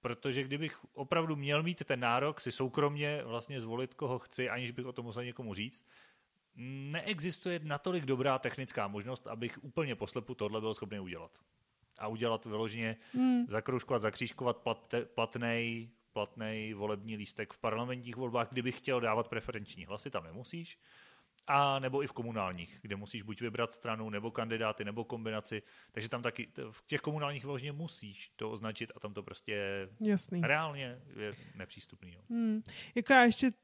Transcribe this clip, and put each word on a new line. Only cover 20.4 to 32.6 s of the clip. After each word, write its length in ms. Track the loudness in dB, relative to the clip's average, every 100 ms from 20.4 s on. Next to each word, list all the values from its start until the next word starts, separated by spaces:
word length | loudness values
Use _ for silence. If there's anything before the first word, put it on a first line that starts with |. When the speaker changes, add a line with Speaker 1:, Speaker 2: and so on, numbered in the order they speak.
| -10 -10 -10 -14 _ -20 -20 -20 _ -18 4
Speaker 1:
A 320 | 6 6 4
nebo 240 | 2 0
i 40 | 0
v 40 |
komunálních, 680 | -2 -4 0 -2 -2 -8 -12
kde 140 | -8 -6
musíš 260 | -6 -8
buď 200 | -6 -4
vybrat 320 | -4 0 0
stranu, 360 | 0 -4 -2 -2
nebo 220 | -2 -2
kandidáty, 540 | -2 -2 2 0 0 -4
nebo 180 | -4
kombinaci. 580 | -4 -4 -2 -4 -4 -6 -8 -20 -12
Takže 180 | -8 -4
tam 120 | 0
taky, 260 | -2 -2 -10
t-, 140 | -8 -10
v 120 | -10 _
těch 140 | -2
komunálních 420 | 0 -2 -2 -4
vyloženě 280 | -4 -6 -6
musíš 600 | -6 -6 -6 -10 -12 -16 -6
to 160 | -4
označit 400 | -2 -4 -4 -6 -6
a 40 |
tam 140 | -8
to 100 | -8
prostě 680 | -8 -10 -2 0 0 -2 -4 -2
Speaker 2:
Jasný. 400 | 2 4 2 0
Speaker 1:
reálně 560 | 4 4 2 -4 -8 -10 -14 -8
je 160 | -6 -6 -14 -12
nepřístupný, 580 | -12 -12 -14 -16 -18
jo. 80 | -18 -4
Speaker 2:
Hmm. 320 | 0 2 2